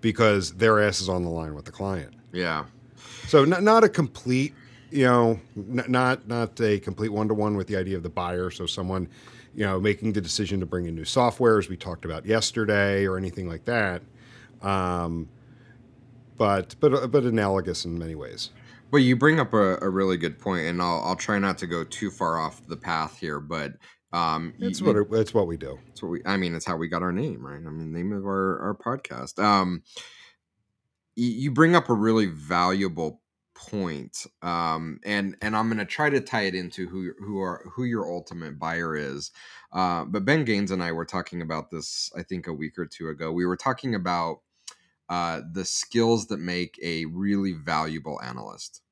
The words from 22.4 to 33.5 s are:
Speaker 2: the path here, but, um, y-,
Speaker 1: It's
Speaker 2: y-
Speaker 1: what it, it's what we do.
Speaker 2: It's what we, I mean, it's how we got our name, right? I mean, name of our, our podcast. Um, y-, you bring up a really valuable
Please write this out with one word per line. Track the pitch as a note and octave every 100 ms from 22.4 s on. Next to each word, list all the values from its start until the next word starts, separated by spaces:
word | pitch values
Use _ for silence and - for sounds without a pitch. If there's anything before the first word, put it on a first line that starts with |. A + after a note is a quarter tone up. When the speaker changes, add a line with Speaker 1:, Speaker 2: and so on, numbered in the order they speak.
| D#2 - -
Speaker 2:
the | D#2+
path | - E2 D#2 -
here, | E2 D2
but, | D2 E2 D2 - - _ _
um, | E2+ E2 D#2+ E2 -
y-, | F#2+
Speaker 1:
It's | F#2
Speaker 2:
y- | F#2+
Speaker 1:
what | G#2+
it, | G#2 A2
it's | G#2+
what | A2+ F2+
we | E2
do. | C#2+ C#2 -
Speaker 2:
It's | -
what | F2
we, | E2+ -
I | G2
mean, | F2+
it's | E2 -
how | E2
we | D#2+
got | E2+
our | F2+
name, | F2+ C#3+ D2
right? | C2 C#2+
I | E2
mean, | D#2 D#2+
name | D#2+ F2+
of | G#2 G2
our, | F#2+ F#2+ F2+
our | F#2+ G#2
podcast. | - C3 - B1 C2 -
Um, | G#2+ G2+ F#2 F2 _ - - - - _ _ _ _ _ _ _ _ -
y-, |
you | A#2+ A2+ C#3
bring | B2+ E3 F3
up | E3
a |
really | A#2 A2 A2 G#2
valuable | D#2 D2 F2 F2+ F#2+ G2 D#2+ D#2+ - _ _ _